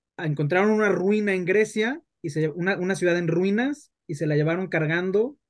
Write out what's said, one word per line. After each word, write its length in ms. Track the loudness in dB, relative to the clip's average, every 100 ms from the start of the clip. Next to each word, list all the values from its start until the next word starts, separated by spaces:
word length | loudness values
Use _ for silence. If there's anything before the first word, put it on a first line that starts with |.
| _ -8
encontraron 520 | -4 -2 2 2 4
una 200 | 4 2
ruina 420 | 2 2 0 0
en 120 | 0 0
Grecia, 560 | 2 2 0 -2 -4 -10 _
y 80 | -8
se 180 | -2 -2
lle-, 40 |
una, 220 | -2 -2 -2
una 200 | -2 0
ciudad 200 | 0 0
en 120 | 0
ruinas, 640 | 0 2 2 0 -4 -12 _ -12
y 100 | -6
se 100 | -2
la 100 | 0
llevaron 320 | 0 -2 -2
cargando 680 | -2 0 0 0 0 0 -6 _